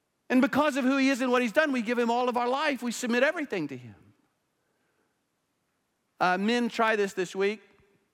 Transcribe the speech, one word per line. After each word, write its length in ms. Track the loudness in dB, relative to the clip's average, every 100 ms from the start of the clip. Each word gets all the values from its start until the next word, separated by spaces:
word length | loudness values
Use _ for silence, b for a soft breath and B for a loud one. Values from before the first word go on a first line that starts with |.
| _ _ 0
And 120 | 2
because 340 | 4 2 2 2
of 80 |
who 140 | 0 2
he 120 | 2
is 120 | 2
and 100 | 2
what 100 | 2
he's 120 | 2
done, 180 | 2 2
we 100 | 0
give 160 | -2 0
him 140 | 0
all 160 | 0 0
of 80 | -2
our 140 | -2
life. 340 | -2 -2 -2
We 80 | -6
submit 320 | -6 -2 2
everything 460 | 2 0 -4 -6 -6
to 80 | -10
him. 180 | -16 -20 -20 _ _ _ _ _ _ _ _ _ _ _ _ _ _ _ _ _ _ _ _ _
Uh, 180 | 0 0
men, 300 | 0 0 0
try 300 | 0 0 0
this 160 | -2
this 200 | -4 -6
week. 280 | -2 -2 -2 -12 _ _ _ _